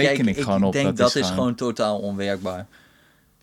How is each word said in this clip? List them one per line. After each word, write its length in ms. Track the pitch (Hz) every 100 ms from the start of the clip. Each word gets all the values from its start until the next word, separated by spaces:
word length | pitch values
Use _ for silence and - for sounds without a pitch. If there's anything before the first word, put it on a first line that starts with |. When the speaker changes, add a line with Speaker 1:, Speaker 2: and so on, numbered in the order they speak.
| 139
Speaker 1:
reken 180 | 139 113
Speaker 2:
kijk, 120 | 95
Speaker 1:
ik 60 |
gewoon 160 | - 98
Speaker 2:
ik 60 | 98
Speaker 1:
op. 60 |
Speaker 2:
denk 120 | 113 95
Speaker 1:
Dat 120 | 110
Speaker 2:
dat 100 | 123
Speaker 1:
is 80 | 143
Speaker 2:
is 60 |
Speaker 1:
gewoon 140 | 92 92
Speaker 2:
gewoon... 180 | 123 113
totaal 440 | 123 110 107 104
onwerkbaar. 680 | 101 98 101 95 95 90 104 - _ _ _ _ _ _